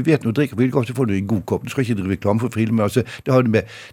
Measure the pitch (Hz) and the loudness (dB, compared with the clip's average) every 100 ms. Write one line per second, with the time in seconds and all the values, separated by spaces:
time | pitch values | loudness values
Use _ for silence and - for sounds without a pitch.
0 | 131 151 113 110 143 98 131 135 113 127 | 2 2 2 0 0 0 0 0 -2 -2
1 | 120 98 101 110 - 95 - - 120 104 | 0 0 0 -2 -2 -4 -4 -4 -2 -2
2 | 92 98 101 107 120 110 110 113 104 123 | -2 -2 0 0 0 -2 0 2 2 0
3 | - - - 131 123 107 - - - | -2 -4 2 4 4 2 0 -8 -10